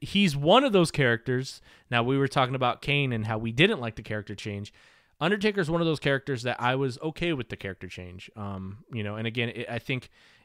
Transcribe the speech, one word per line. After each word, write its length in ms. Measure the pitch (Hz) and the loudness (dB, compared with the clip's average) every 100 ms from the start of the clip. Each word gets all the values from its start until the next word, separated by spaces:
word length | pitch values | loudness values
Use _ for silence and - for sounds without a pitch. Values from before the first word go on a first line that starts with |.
he's 360 | - 196 196 139 | -2 2 2 4
one 280 | 147 233 | 6 6
of 80 | 277 | 6
those 180 | 196 165 | 4 4
characters. 680 | - 127 113 - 127 135 - - - _ | 4 2 2 0 -2 -4 -12 -20 -20 _
Now, 120 | 120 | 0
we 140 | 120 139 | 2 2
were 120 | 139 | 2
talking 260 | 143 127 | 2 0
about 260 | 131 123 - | 2 0 0
Kane 320 | - 143 135 | -2 0 0
and 140 | 113 107 | -2 -2
how 120 | 110 | -2
we 140 | 117 | -2
didn't 280 | 117 185 190 | 4 4 4
like 160 | 117 107 | -4 -8
the 60 | |
character 320 | 107 107 101 | -8 -8 -6
change. 380 | 101 110 101 104 - - _ _ _ | -10 -8 -8 -10 -14 -20 _ _ _
Undertaker's 500 | 160 208 214 202 156 | 0 2 2 2 0
one 100 | 170 | 2
of 60 | 165 | 2
those 140 | 151 | 0
characters 420 | 143 135 - 127 | 2 0 0 -4
that 180 | 120 - | -2 0
I 140 | 120 | 0
was 240 | 131 139 117 | 2 0 -2
okay 340 | 160 - 170 | -6 -2 -2
with 160 | 147 120 | -2 -4
the 80 | 101 | -8
character 320 | 98 92 92 | -8 -10 -12
change. 420 | - 90 92 - | -12 -14 -14 -16
Um, 500 | - 101 95 95 104 - | -10 -8 -8 -10 -12 -10
you 100 | 117 | -6
know, 140 | 104 107 | -4 -4
and 100 | 113 | -4
again, 240 | 113 117 | -2 -2
it, 160 | 113 110 | -4 -6
I 80 | 120 | -6
think 320 | - 131 - _ - _ | -4 -4 -6 _ -20 _